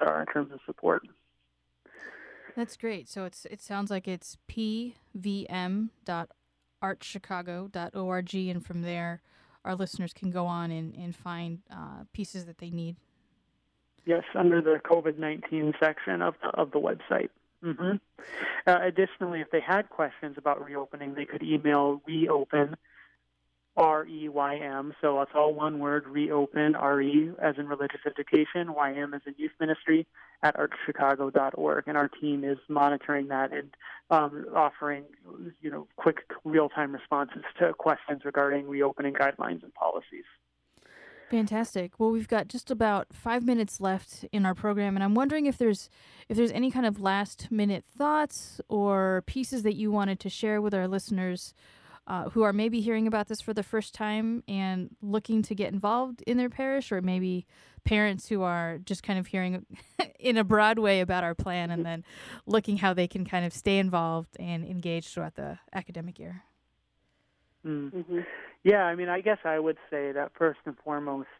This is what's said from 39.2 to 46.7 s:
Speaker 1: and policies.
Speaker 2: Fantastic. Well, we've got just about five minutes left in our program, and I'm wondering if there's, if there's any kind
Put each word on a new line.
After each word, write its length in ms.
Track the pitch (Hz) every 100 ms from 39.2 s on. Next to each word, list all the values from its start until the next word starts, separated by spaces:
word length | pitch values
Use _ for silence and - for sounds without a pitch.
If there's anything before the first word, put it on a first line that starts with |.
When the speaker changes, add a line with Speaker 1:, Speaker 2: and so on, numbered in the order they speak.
| 139 - - 85
Speaker 1:
and 100 | -
policies. 520 | - - 85 - - - _ _ _ _ _ - - - - -
Speaker 2:
Fantastic. 640 | 233 214 214 233 190 175 -
Well, 140 | 220
we've 160 | 226 214
got 220 | 220 196
just 200 | 254 -
about 380 | 233 220 202 -
five 320 | - 233 240
minutes 360 | 240 233 208 -
left 460 | 190 190 - - -
in 120 | 214 190
our 80 |
program, 420 | 185 214 208 202 196
and 80 |
I'm 120 | 196 220
wondering 300 | 277 311 285
if 120 | 254
there's, 320 | 233 196 - _ - - -
if 80 | 220
there's 140 | 233
any 180 | -
kind 160 | 262